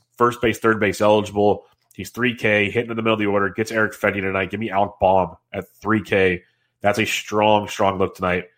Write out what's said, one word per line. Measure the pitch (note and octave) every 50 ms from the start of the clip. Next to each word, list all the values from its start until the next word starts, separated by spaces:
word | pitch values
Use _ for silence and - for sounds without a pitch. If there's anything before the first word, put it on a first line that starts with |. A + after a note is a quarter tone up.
| _ _ _
first | - A#2+ A#2+ A#2 -
base, | B2 A2+ G#2 -
third | - A2+ A2 G#2
base | G#2+ G2 F#2+ -
eligible. | G#2+ G#2+ G#2+ G#2+ G#2 G2+ G2+ G#2 G#2 G#2 F#2 - - _ _ _ _ _ _
He's | - F#2 -
three | - A2+ B2 B2 A2+
K, | - B2 A2 G#2 G#2 G2+ G2
hitting | G2+ A#2 A#2+ A2+
in | A2+
the | A2+
middle | A2 A2+
of | A2 G#2+
the | G#2
order. | G2+ G2 G2+ G2 F#2
Gets | F2 A2+ A2 -
Erick | A2+ A2 G#2+ G2
Fedde | - - - G2+ F#2+ G2+
tonight. | F#2+ F#2+ F#2 F#2+ F#2+ F2+
Give | G2+ G#2+
me | A2+ G2+
Alec | F#2 G2 G2+ G#2 - -
Bohm | G2 F#2 F#2+ F#2 F2+ E2+ - - _ _
at | - G2 - - _
three | _ - G#2 A2 G#2+
K. | F2 - A2 G2 F#2+ F#2 F2 E2 - _ _ _ _ _ _ _
That's | - G2+ G2+ A2
a | G#2+
strong, | - - - - - G#2 G#2+ G#2+ G#2+ G#2+ G#2 G2+ F2+
strong | - - G2+ G2 F#2+ F#2
look | F#2+ F2+ -
tonight | - F#2+ F2+ F2+ F2+ - - _